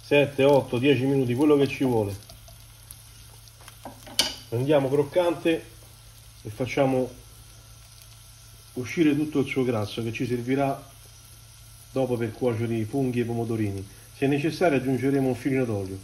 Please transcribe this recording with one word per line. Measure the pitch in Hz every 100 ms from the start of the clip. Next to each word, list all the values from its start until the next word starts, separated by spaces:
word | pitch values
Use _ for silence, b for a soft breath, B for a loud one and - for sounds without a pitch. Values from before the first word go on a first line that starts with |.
Sette, | - 147 139 -
otto, | 135 143 - 120
dieci | 135 127 135
minuti, | 139 123
quello | 120 151 147
che | 135
ci | -
vuole. | 135 117 101 101 - - - - - - - - - - - - - - - - - - - - - - -
Prendiamo | 117 135 147 135
croccante | 143 143 180 175 160 170 165 - - - - - - - -
e | 117
facciamo | 104 127 - 135 131 123 - - - - - - - - - - - - - - - -
uscire | - 123 - 156 143
tutto | 151 143
il | 131
suo | -
grasso | 123 113 104 -
che | 113
ci | 110
servirà | 127 120 120 131 139 139 - - - - - - - - - - -
dopo | 131 127 120
per | 117
cuocere | 104 127 110 117 113
i |
funghi | 107 139 131 120
e |
i | 113
pomodorini. | 117 113 113 107 98 95 B B -
Se | 135
necessario | 143 156 - 180 139
aggiungeremo | 127 127 131 139 131
un |
filino | 120 - 131
d'olio. | 123 104 95 95